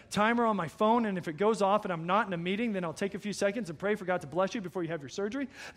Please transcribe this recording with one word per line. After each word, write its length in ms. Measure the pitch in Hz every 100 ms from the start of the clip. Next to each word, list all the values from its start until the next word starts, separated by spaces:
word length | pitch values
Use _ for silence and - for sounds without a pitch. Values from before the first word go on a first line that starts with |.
| -
timer 360 | 190 214 233 233
on 120 | 202
my 100 | 160
phone, 380 | - 214 233 220
and 120 | 185
if 120 | 170
it 80 | 156
goes 240 | 202 214
off 240 | 196 208 202
and 80 |
I'm 120 | 170 170
not 220 | 190 214
in 60 |
a 40 | 175
meeting, 360 | 170 196 240
then 100 | 190
I'll 100 | 175
take 200 | 147 202
a 60 | 196
few 120 | 208
seconds 380 | 185 202 202 175
and 100 | 156
pray 160 | 196 208
for 80 |
God 160 | 185 180
to 60 | 147
bless 260 | 160 190
you 60 | 240
before 240 | 185 190
you 60 | 165
have 120 | 165
your 80 | 139
surgery." 380 | - 202 262 269 - -